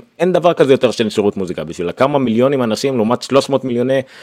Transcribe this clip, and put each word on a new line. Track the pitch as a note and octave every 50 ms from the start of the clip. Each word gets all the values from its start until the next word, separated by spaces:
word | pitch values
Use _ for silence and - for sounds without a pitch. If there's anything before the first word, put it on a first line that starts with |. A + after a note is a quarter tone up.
| - _ _ -
אין | E3+ F#3 F3
דבר | E3+ D#3 F3+ E3
כזה | - D#3+ C3 C#3
יותר | A#2 - A#2
שאין | G#2 - A#2 G#2+
שירות | - - G2 G2+ -
מוזיקה, | G2 F#2+ E2+ F2+ - D2+
בשביל | D#2 E2 - F2 F2
כמה | E2+ - C3+ C3+ D3 C#3
מיליונים | C3 A#2 A2 A2+ B2 C3+ D3 C3 B2
אנשים, | A2+ G#2+ - - C#3 C3+
לעומת | A#2+ G#2+ A2 A#2+ A#2+
שלוש | - - B2+ C#3 C3+ -
מאות | C#3+ C3 C3
מיליוני | C3 A#2+ A#2+ B2 B2+ C3+ C3+ C3 - - -